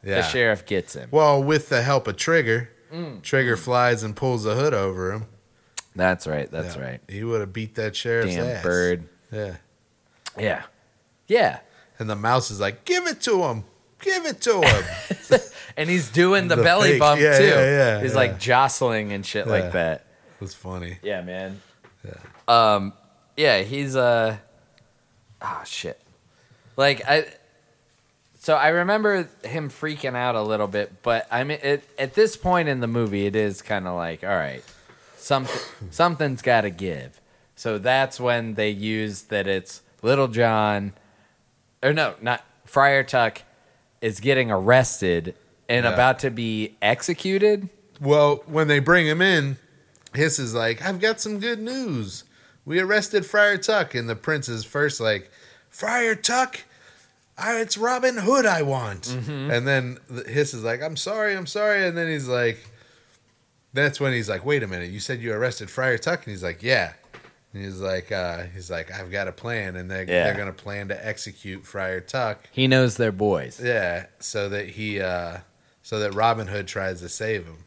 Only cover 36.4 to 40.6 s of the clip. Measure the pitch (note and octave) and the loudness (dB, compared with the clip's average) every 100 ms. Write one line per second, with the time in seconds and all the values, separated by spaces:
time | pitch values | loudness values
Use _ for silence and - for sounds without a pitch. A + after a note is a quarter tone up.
36.4 | B2+ A#2 G#2 E2+ F#2 D2+ B1+ - _ _ | 2 2 2 -4 -8 -8 -12 -20 _ _
37.4 | _ - A#2 G#2+ A2 C3 C3 - B2 A#2+ | _ -10 -6 -2 0 2 0 -2 0 0
38.4 | A2+ G#2+ G#2+ G2+ G#2+ A2 G#2+ G2 - G#2 | -2 -2 -2 -2 -4 -4 -4 -8 -4 -4
39.4 | G2 F#2+ F#2 - _ _ A2+ C#3 C3 A2+ | 0 -2 -4 -20 _ _ 0 2 2 2
40.4 | A#2 A2 | 2 4